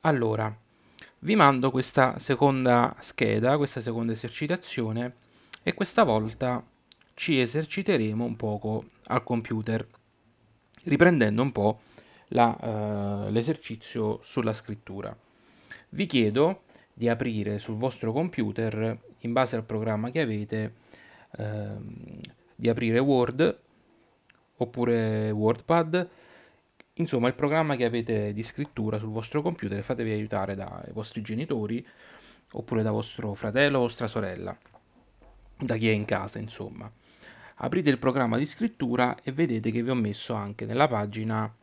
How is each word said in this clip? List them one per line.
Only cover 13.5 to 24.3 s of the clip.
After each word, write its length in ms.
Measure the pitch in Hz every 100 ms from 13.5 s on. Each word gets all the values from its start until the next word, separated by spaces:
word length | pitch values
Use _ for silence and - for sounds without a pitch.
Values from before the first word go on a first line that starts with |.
| 151 - 113 - 113 107 107
sulla 300 | - - 113
scrittura. 640 | 107 - 107 - 98 98 107 _ _ _ _ - - _
Vi 140 | - 190
chiedo 560 | 135 107 113 160 190 _ - _
di 140 | - 117
aprire 500 | 117 123 110 101 104
sul 200 | - 110
vostro 340 | 131 - 113
computer, 880 | 120 175 151 107 104 113 107 113 113 - -
in 120 | 117
base 240 | 120 127
al 80 | 117
programma 460 | 110 110 110 107 117
che 100 | 143
avete, 540 | 131 104 104 110 110 - _ - - - - -
ehm, 840 | 107 107 104 104 104 113 - - - _ _
di 140 | - 117
aprire 320 | 113 117 117
Word 680 | 135 131 120 131 170 - _ _ _ _ _ _ _